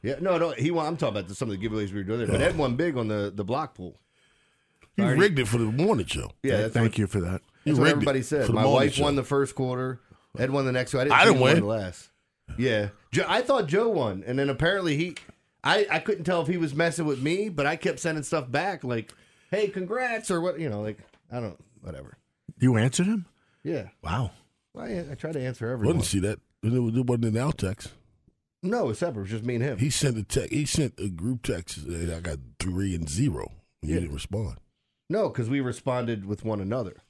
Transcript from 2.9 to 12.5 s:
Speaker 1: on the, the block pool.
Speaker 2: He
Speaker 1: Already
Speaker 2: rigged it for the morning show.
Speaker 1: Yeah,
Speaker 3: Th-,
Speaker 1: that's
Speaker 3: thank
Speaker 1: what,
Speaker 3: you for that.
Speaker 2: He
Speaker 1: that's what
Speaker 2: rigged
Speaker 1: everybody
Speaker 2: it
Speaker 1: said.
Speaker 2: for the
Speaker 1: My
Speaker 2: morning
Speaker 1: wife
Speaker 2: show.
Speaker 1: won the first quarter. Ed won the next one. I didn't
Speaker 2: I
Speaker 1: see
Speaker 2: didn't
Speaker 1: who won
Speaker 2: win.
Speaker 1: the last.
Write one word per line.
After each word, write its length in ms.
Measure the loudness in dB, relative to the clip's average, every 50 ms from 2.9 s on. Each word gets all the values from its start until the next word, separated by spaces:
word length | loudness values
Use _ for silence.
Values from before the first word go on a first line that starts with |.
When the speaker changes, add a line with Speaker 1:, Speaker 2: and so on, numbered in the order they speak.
| -2
Speaker 1:
on 100 | -2 -2
the, 240 | -2 -2 -2 -2 -4 -4
the 100 | -6 -4
block 300 | -4 -4 -4 -4 -8 _
pool. 240 | -14 -14 -14 -16 _ _ _ _ _ _ _ _ _ _ _ _ _ _ _ _ _ -20 _ _
Speaker 2:
He 80 | 0 2
Speaker 1:
Already 160 | 4 6 6
Speaker 2:
rigged 200 | 6 6 6 2
it 80 | 2
for 100 | 2 2 2
the 60 | 2
morning 400 | 2 2 2 2 4 4 2 0
show. 240 | -2 -4 -6 -8 -10 -12 _ 0
Speaker 1:
Yeah, 80 | 0 2
Speaker 3:
Th-, 80 | 2 2
Speaker 1:
that's 100 | 2 2
Speaker 3:
thank 180 | 2 2 2 2
Speaker 1:
what, 40 |
Speaker 3:
you 100 | 0 -2
for 120 | 0 0 -2
that. 200 | -2 -2 -4 -6 _ _ _ _ _
Speaker 2:
He 80 | 0
Speaker 1:
that's 80 | 4 6
what 60 | 6
Speaker 2:
rigged 100 | 6 6
Speaker 1:
everybody 220 | 4 2 2 2 0
Speaker 2:
it 60 | -2
Speaker 1:
said. 160 | 0 0 2 2
Speaker 2:
for 20 |
the 60 | 2 4
Speaker 1:
My 80 | 4 6
Speaker 2:
morning 240 | 6 6 6 4
Speaker 1:
wife 60 | 4 2
Speaker 2:
show. 80 | 2 2
Speaker 1:
won 120 | 2 2
the 80 | 0 0
first 300 | 0 0 0 0 0 -2
quarter. 460 | -4 -2 -2 -2 -4 -4 -6 -6 -10 _ _ -20 _ _ _ -4 -2
Ed 100 | -2 0
won 160 | 2 0 2
the 60 | 2
next 220 | 0 0 0 0 0
one. 80 | 0
I 20 | 2
didn't 80 | 6 6
Speaker 2:
I 60 | 8
Speaker 1:
see 60 | 8
Speaker 2:
didn't 120 | 8 8
Speaker 1:
who 40 | 8 8
won 80 | 6 6
Speaker 2:
win. 80 | 6
Speaker 1:
the 60 | 4
last. 420 | 2 -2 -2 -4 -6 -10 -12 -20 _ _ _ _ _ _ _ _ -12